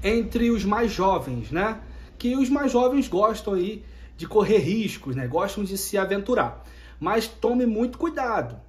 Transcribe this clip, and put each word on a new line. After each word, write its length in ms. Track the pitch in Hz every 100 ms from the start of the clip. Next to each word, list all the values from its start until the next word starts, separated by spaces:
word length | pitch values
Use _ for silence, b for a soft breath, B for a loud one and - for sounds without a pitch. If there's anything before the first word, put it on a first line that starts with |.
entre 460 | 196 233 233 240 233
os 120 | 226
mais 300 | 190 208 233
jovens, 580 | - 190 180 135 123 113
né? 300 | 160 208 220 B B B -
Que 180 | 240 262
os 140 | 254
mais 200 | 285 277
jovens 380 | 240 254 277 247
gostam 460 | 175 214 214 -
aí 280 | 190 185 220 B B B -
de 100 | 160
correr 300 | 214 190 208
riscos, 580 | 143 220 208 - 139 120
né? 100 | 120
Gostam 380 | 156 196 208
de 140 | 196 196
se 180 | - 196
aventurar. 680 | 190 202 196 240 - - B B B B
Mas 260 | 160 220 220
tome 380 | - 220 247
muito 320 | 240 214 247 -
cuidado 640 | 339 311 254 208 123 -